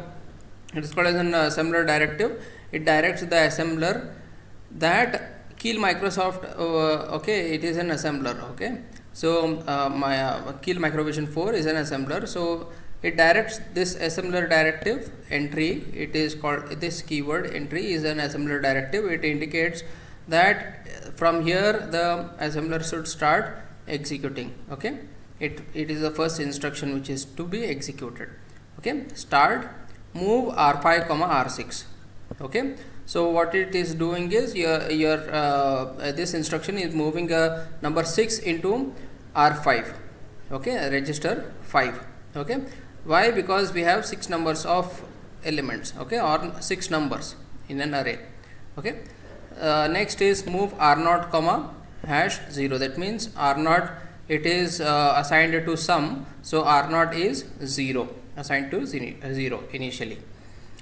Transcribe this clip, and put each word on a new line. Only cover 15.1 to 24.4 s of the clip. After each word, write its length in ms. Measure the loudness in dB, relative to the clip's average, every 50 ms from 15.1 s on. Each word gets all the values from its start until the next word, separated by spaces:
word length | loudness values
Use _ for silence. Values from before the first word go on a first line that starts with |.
| -12 -12 -8 -4
entry. 540 | -2 0 0 0 0 0 0 0 0 -2 -4 -6 -6
It 220 | -4 -4 -2 0
is 180 | 0 0 0 -2
called, 340 | -2 -2 -2 -2 -2 -4 -6 -8 -4
this 200 | -4 -4 -4 -4
keyword 460 | -4 -4 -2 -2 0 0 0 -2 -2 -2 -4
entry 380 | -4 -4 -4 -4 -2 -2 0 0
is 100 | 0 0
an 160 | 0 0 0
assembler 420 | -2 -2 -2 -2 -2 0 0 2
directive. 440 | 2 2 2 2 0 0 0 0 0
It 200 | 0 0 0 0
indicates 600 | 0 0 0 -2 -2 0 0 0 0 0 -4 -8 -8 -10 -12 -12 -16 -18 -16 -6
that 880 | 0 4 6 6 6 6 2 -2 -8 -10 -12 -12 -12 -12 -12 -10 -10 -4
from 300 | 2 4 4 4 4 2
here 260 | 2 4 4 4 4 4
the 580 | 2 0 -2 0 2 2 2 2 0 -2 -6 -6 -4
assembler 440 | -4 -2 -2 -2 -2 -2 -2 -2 -2
should 220 | -2 -2 -2 0
start 540 | 0 0 2 4 4 6 4 4 0 -6 -10 -12 -14 -14 -14 -10
executing. 640 | -6 -6 -4 -4 -4 -6 -4 -4 -4 -4 -4